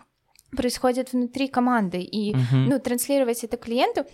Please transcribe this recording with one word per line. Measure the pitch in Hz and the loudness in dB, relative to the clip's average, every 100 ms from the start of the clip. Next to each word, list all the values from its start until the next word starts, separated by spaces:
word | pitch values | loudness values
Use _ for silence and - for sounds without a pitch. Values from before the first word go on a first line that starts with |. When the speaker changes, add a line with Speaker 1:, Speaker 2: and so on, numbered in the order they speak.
| _ _ _ _ _ 254 | _ _ _ _ _ -2
Speaker 1:
происходят | 240 - 254 247 254 | -2 0 0 0 -2
внутри | 254 240 254 269 | -2 -2 -2 -2
команды, | 254 247 240 190 180 | 2 2 2 0 -4
и, | 180 208 208 | -6 -4 0
Speaker 2:
Мгм. | 135 123 131 135 | 0 2 4 4
Speaker 1:
ну, | 269 | 2
транслировать | - 247 - 277 247 233 | 0 -4 0 2 2 -2
это | 226 240 | -6 -8
клиенту: | 226 233 381 466 285 | -4 0 0 0 -6